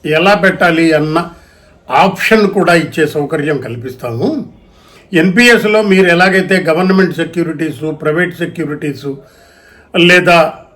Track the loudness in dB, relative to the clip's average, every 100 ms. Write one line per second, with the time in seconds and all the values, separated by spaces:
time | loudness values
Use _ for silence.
0 | -2 0 2 2 0 0 0 2 2 2
1 | 0 -2 -4 -14 _ _ _ _ -2 2
2 | 2 0 0 2 2 0 2 2 0 -2
3 | -2 -2 -4 -4 -4 -4 -6 -10 -12 -12
4 | -10 -4 -4 -4 -10 -16 _ _ _ -20
5 | _ 0 2 4 4 4 2 0 2 4
6 | 4 4 2 2 0 -2 0 0 2 2
7 | 2 -2 -6 -4 -4 -4 -6 -6 -8 -4
8 | -4 -2 -4 -4 -8 -6 -8 -6 -8 -8
9 | -10 -12 -16 _ _ _ _ -20 _ 0
10 | 4 4 4 4 2 -4 -20